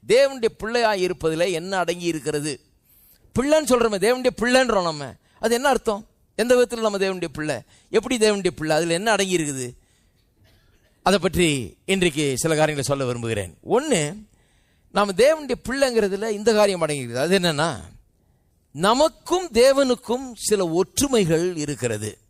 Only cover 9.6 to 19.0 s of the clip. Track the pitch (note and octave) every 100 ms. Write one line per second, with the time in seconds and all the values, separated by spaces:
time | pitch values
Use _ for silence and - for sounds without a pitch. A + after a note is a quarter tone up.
9.6 | B2 B2 _ _ _ _ _ _ _ _
10.6 | _ _ _ _ - G3 F3 D#3+ F3 C#3+
11.6 | A2 - - F#3+ F3+ C#3 D3 B2+ - D3+
12.6 | D#3 D3 C3+ C#3 B2+ B2 A#2 A2 F#2 -
13.6 | - G#3 D#4 G#3+ D3 G#3 G#3+ _ _ _
14.6 | _ _ _ F#3+ G3+ F#3 B3+ D#4+ C#4+ A#3+
15.6 | - C4 C4+ A3+ G3+ G3 A3 G#3 G#3+ G#3+
16.6 | G#3 F#3 D#3+ D3 A#2+ A#2+ D3+ F#3+ F3 D3
17.6 | E3 A2+ - - _ _ _ _ _ _
18.6 | _ C3+ F#3 B3